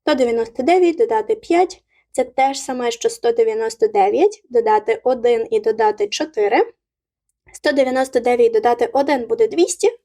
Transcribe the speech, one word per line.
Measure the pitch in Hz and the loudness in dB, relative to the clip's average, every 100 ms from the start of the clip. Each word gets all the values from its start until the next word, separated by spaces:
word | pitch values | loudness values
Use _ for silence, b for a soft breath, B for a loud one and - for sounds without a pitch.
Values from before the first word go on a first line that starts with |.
Сто | - | 0
дев'яносто | 294 240 233 226 - | 0 0 0 -4 -4
дев'ять | 254 359 349 330 | 2 4 2 2
додати | 453 440 427 | 0 0 -2
п'ять — | - - 339 370 - _ _ _ | -6 0 0 0 -4 _ _ _
це | - | -6
те | 247 - 269 | -4 0 0
ж | 269 | -2
саме, | - 254 240 | -8 -4 -4
що | 233 - | -2 -6
сто | - 233 | -2 -2
дев'яносто | 233 226 220 226 - 427 | 2 0 0 -6 -2 0
дев'ять, | - - 254 403 - _ | 2 2 2 -2 -4 _
додати | 240 220 214 214 226 | -2 2 0 0 -2
один | 247 254 240 233 226 | -2 0 0 0 0
і | 220 | -2
додати | 220 220 214 208 208 | -2 0 0 0 -6
чотири. | - 311 - 208 294 466 _ _ _ _ _ _ _ _ | -4 -6 -2 0 2 0 _ _ _ _ _ _ _ _
Сто | - 285 | -6 -2
дев'яносто | 277 262 262 262 254 | 0 0 0 -2 -2
дев'ять | 240 240 233 | 0 2 2
додати | 226 240 233 233 | 4 0 0 0
один | 175 185 262 151 | 0 0 -2 -2
буде | 156 - | -2 0
двісті. | 320 349 - 427 466 | 2 -2 2 -2 -2